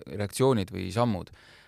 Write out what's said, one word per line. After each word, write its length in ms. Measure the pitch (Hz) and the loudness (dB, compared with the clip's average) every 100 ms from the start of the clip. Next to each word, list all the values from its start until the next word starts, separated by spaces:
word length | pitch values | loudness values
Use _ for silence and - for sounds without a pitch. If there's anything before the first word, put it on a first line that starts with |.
| - 90 | -12 -6
reaktsioonid 560 | 101 - 131 120 95 | -4 2 4 4 2
või 160 | 92 92 | -4 -4
sammud. 360 | 92 120 92 85 - - - | 0 0 0 -6 -16 -20 -20